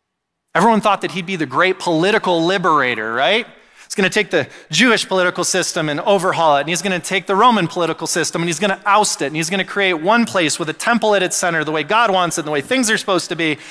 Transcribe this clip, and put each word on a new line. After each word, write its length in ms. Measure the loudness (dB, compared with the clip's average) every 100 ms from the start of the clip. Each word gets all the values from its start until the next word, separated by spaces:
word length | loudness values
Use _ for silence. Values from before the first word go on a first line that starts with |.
| _ _ _ _ _ 2
Everyone 240 | 4 4
thought 220 | 2 0
that 100 | -2
he'd 120 | -6
be 120 | -6 -4
the 100 | -2
great 320 | 2 2 0
political 680 | 0 2 2 2 2 0
liberator, 680 | 2 2 2 2 2 -2 -4
right? 340 | 0 0 0 -4 -16 _ -20
He's 100 | -10
gonna 160 | -2 0
take 200 | 0 0
the 180 | -2 -2 -10 -6
Jewish 340 | 2 2 2 0
political 380 | 0 0 -2
system 440 | -2 -2 -2 -4 -4
and 120 | -2
overhaul 560 | 0 2 0 2 2 2
it, 60 |
and 60 | 2
he's 140 | -4
gonna 160 | -2 -4
take 300 | -4 -4 0
the 80 | 4
Roman 320 | 4 4 0
political 400 | -2 -2 -4 -4
system, 340 | -2 -2 -2
and 60 | -4
he's 100 | -2
gonna 240 | -2 -2
oust 380 | 2 2 2 -2
it, 40 | -4
and 100 | -4
he's 120 | -4
gonna 160 | -4
create 300 | -4 -2 0
one 320 | 0 2 2 2
place 320 | 0 0 -2
with 100 | -6
a 60 |
temple 400 | -4 0 0 2
at 80 | 2
its 140 | 0 -2
center, 260 | -2 -2
the 80 | -2
way 140 | -4
God 260 | 0 2 2
wants 280 | 2 0 -2
it, 60 |
the 60 | -4
way 100 | -4
things 300 | -2 -2 0
are 80 | -2
supposed 300 | 0 -2 -2
to 80 | -4
be 180 | -4 -4 -10